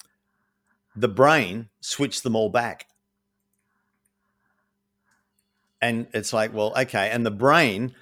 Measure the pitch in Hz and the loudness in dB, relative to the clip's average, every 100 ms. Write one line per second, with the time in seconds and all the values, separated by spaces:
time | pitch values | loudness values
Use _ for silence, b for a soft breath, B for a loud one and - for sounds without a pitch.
0 | - _ _ _ _ _ _ _ _ 107 | -20 _ _ _ _ _ _ _ _ -4
1 | 113 98 139 156 98 101 113 _ - - | -2 4 4 4 2 -6 -12 _ -10 -4
2 | 185 - 127 113 107 117 117 85 - _ | -4 -4 -2 0 0 0 -2 -6 -18 _
3 | _ _ _ _ _ _ _ _ _ _ | _ _ _ _ _ _ _ _ _ _
4 | _ _ _ _ _ _ _ _ _ _ | _ _ _ _ _ _ _ _ _ _
5 | _ _ _ _ _ _ _ - 120 117 | _ _ _ _ _ _ _ -4 -2 -2
6 | 117 107 104 113 110 110 107 127 131 110 | -4 -6 -4 -2 -2 0 -2 -2 -2 -2
7 | 101 117 113 104 131 160 143 98 127 b | -2 0 -2 0 4 4 4 0 -6 b